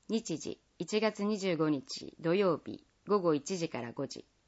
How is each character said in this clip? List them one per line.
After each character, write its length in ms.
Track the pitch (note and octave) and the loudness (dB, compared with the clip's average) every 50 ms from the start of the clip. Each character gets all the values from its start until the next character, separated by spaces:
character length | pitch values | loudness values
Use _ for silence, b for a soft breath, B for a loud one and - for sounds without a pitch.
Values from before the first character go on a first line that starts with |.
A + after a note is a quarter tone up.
| _ - | _ -2
日 300 | G3+ A3+ A3 - E3+ C#3 | -2 -2 -2 -2 -4 -4
時、 220 | - - - - _ _ _ - | -4 -6 -10 -10 _ _ _ -10
一 220 | F3+ - - G#3+ | -4 0 0 2
月 240 | A3 G#3+ G#3+ - G3+ | 2 2 0 0 0
二 140 | G#3 G#3+ G3+ | 0 0 0
十 180 | F#3+ F#3+ F3 | 0 0 2
五 120 | D3+ D#3+ D#3 | 2 4 2
日 480 | D3+ C3+ C3 - - - - - - - | 2 0 -2 -6 -12 -12 -12 -12 -10 -4
土 140 | - E3 E3 | 0 2 4
曜 260 | G3+ G3+ F#3 D#3 - - | 4 4 4 2 2 -2
日 200 | - - - - _ _ _ _ | -8 -12 -12 -12 _ _ _ _
午 140 | - G3+ G#3 | 0 2 2
後 140 | F3 E3+ D#3 | 4 4 2
一 240 | D3 C#3+ - F#3+ F3+ | 2 2 -2 -4 -2
時 100 | E3 - | -2 -2
か 120 | - B2 | -4 -4
ら 120 | A#2+ A#2 A2+ | -6 -6 -6
五 140 | - C#3 | -6 -6
時。 180 | C3 - - - _ _ _ _ | -6 -6 -10 -16 _ _ _ _